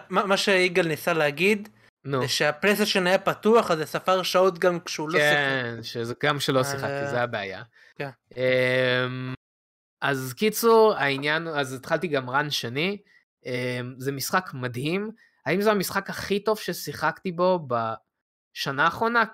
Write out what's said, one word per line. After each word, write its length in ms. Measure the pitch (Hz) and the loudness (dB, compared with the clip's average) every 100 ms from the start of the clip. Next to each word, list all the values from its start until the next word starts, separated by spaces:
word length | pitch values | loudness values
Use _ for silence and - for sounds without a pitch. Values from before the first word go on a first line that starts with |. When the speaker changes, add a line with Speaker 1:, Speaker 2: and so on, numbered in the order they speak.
| - | 0
Speaker 1:
מה, 160 | 185 208 | 0 2
מה 120 | 190 | 2
שיגאל 500 | - 190 180 175 170 | 4 4 4 2 2
ניסה 260 | 147 - | 0 0
להגיד, 560 | 170 147 143 185 214 208 _ _ _ 139 | 2 2 2 2 2 -2 _ _ _ -4
Speaker 2:
נו. 160 | 139 | -2
Speaker 1:
זה 60 | 127 | 0
שהפלייסטיישן 800 | - 151 147 190 202 214 202 180 | 0 0 2 2 2 2 2 2
היה 100 | 185 | 2
פתוח, 540 | 190 156 214 233 214 | 2 0 4 4 4
אז 60 | 165 | 0
זה 80 | 151 | -2
ספר 380 | 165 - 185 | -4 0 0
שעות 360 | 170 185 185 170 | 2 4 4 4
גם 200 | 180 175 | 0 0
כשהוא 300 | - - 156 | -4 -8 -2
לא 100 | 160 | 2
שיחק. 160 | 147 147 | 4 4
Speaker 2:
כן, 480 | 139 135 123 117 | 2 0 -4 -6
שזה 300 | 117 123 117 120 | -8 -6 -6 -2
גם 160 | 147 143 | -2 0
שלא 200 | 135 135 | 2 2
Speaker 1:
אז, 120 | 131 | 2
Speaker 2:
שיחקתי, 160 | 139 139 139 139 | -2 -4 -4 -4
Speaker 1:
אה, 60 | |
Speaker 2:
זה 100 | 135 | -2
הבעיה. 420 | 120 117 98 92 117 _ _ - | -2 -4 -8 -10 -14 _ _ -12
Speaker 1:
כן. 140 | 143 123 _ - | -12 -12 _ -4
Speaker 2:
אמ, 960 | 127 127 127 127 127 127 127 127 127 131 _ _ _ _ _ - | 0 2 2 2 2 2 0 -4 -8 -10 _ _ _ _ _ -6
אז 320 | 139 139 131 | -2 -2 -4
קיצור, 600 | 123 214 214 233 226 220 | -2 -2 2 4 6 6
העניין, 540 | 190 139 135 147 156 165 | 4 0 0 -2 -2 -2
אז 260 | 151 135 | -4 -4
התחלתי 340 | 131 - 165 147 | -4 -2 -2 0
גם 220 | 143 127 | -2 0
run 200 | 131 147 | -2 -2
שני, 480 | 139 123 127 175 202 _ _ _ _ - | -4 -4 -2 -4 -4 _ _ _ _ -8
אמ, 60 | 127 127 123 123 127 | -4 -4 -4 -8 -8
זה 140 | 127 | -8
משחק 380 | 139 - 190 185 | -6 -2 -2 -4
מדהים. 580 | 135 123 120 143 180 214 220 _ _ - | -6 -6 -4 -4 -4 -6 -12 _ _ -4
האם 160 | 175 | 0
זה 100 | 208 | 2
המשחק 380 | 208 175 196 190 | 2 0 -4 -6
הכי 340 | 170 - 202 | -8 -4 -2
טוב 160 | 202 214 | 0 -2
ששיחקתי 720 | - 175 - 143 156 156 190 | -2 -8 -8 -4 -4 -2 -6
בו 360 | 170 180 185 147 | 0 0 0 -2
בשנה 1160 | 120 113 113 _ _ _ _ _ - - 135 160 | -4 -4 -6 _ _ _ _ _ -10 -6 0 0
האחרונה? 380 | - 226 240 220 | 2 0 2 0